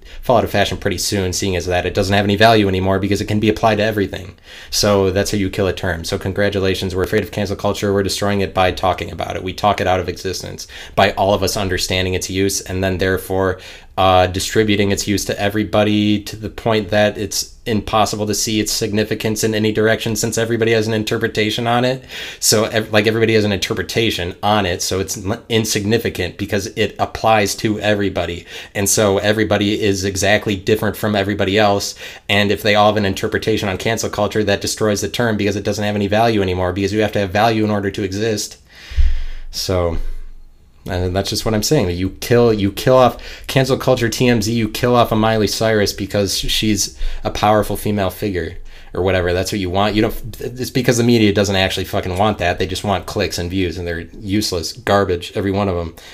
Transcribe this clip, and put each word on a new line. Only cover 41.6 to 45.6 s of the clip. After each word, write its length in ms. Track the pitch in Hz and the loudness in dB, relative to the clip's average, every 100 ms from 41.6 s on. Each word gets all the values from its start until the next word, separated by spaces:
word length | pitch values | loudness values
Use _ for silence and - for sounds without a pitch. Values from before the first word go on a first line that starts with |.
saying. 340 | - 156 92 87 | 2 2 2 -2
You 140 | 95 | -4
kill, 420 | - - 120 120 | -4 2 4 4
you 180 | 107 98 | 4 0
kill 240 | - - 127 | 0 4 6
off 520 | 120 - - - - | 6 2 -12 -16 -2
cancel 280 | 135 131 120 | 0 2 0
culture, 320 | - 127 117 | 2 2 0
T 200 | - 123 | 2 2
M 160 | 120 | 2
Z, 100 | 101 | 2
you 160 | 117 107 | 0 -2
kill 260 | - 123 123 | 0 0 2
off 160 | 110 | 2
a 40 | 110 | 2
Miley 320 | 110 110 101 | 2 2 0
Cyrus 460 | - | 0